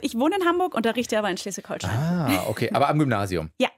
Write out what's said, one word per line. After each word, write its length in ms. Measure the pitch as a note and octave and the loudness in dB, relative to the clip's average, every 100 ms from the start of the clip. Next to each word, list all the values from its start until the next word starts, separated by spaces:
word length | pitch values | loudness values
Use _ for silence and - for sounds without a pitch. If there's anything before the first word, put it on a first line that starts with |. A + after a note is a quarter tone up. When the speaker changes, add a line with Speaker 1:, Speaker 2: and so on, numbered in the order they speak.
Speaker 1:
ich 160 | C4+ A3+ | -2 0
wohne 180 | D4 G4 | 0 2
in 40 | E4+ | 2
Hamburg, 280 | F4 F4+ | 2 0
unterrichte 440 | A3+ A3 A3+ A#3 A3 | 0 0 0 0 -2
aber 120 | G#3 | 0
in 60 | F3+ | -4
Schleswig-Holstein. 540 | G3+ F#3+ - - - | -6 -10 -10 -8 -4
Speaker 2:
Ah, 540 | A2 D#3+ F3+ C3+ F#2 - | -2 0 0 0 0 0
okay, 220 | A2 A#2 | -2 0
aber 160 | - C#3+ | 2 4
am 100 | D3+ | 4
Gymnasium? 520 | C#3+ G#2+ G2+ F2+ D#2 | 2 2 0 -2 -4
Speaker 1:
<laughs> 40 | - | -2
Ja. 80 | B3 | -2